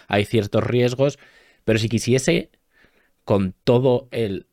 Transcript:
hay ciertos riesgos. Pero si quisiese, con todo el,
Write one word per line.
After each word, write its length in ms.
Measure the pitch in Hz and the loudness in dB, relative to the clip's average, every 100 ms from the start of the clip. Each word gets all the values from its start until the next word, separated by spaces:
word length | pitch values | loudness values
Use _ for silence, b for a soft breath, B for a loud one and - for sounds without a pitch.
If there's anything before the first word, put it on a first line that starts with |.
| B | B
hay 160 | 104 | -4
ciertos 400 | 101 113 101 110 | 0 0 0 0
riesgos. 540 | 107 123 123 123 139 - b b b b | 0 0 0 0 -2 -2 b b b b
Pero 140 | - 113 | -2 0
si 100 | 110 | 0
quisiese, 640 | 113 - 131 147 170 - _ _ b b b b b | -2 0 0 0 -2 -4 _ _ b b b b b
con 300 | - 101 92 - | -2 0 0 -2
todo 460 | - 120 131 123 - | 0 2 2 0 -2
el, 360 | - 110 95 - | -6 -4 -6 -12